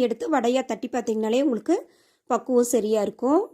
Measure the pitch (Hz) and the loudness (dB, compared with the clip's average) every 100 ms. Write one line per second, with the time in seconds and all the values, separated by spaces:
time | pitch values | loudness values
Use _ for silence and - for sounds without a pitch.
0 | 240 226 247 285 233 254 254 220 254 247 | 0 -2 -2 0 2 0 -2 -6 -6 -4
1 | 233 220 220 240 285 214 - 381 - _ | -2 -2 0 0 0 0 0 -2 -2 _
2 | _ _ - 233 226 240 240 233 208 220 | _ _ -4 -4 0 0 2 0 0 0
3 | 202 - 247 320 466 | -2 -2 0 0 0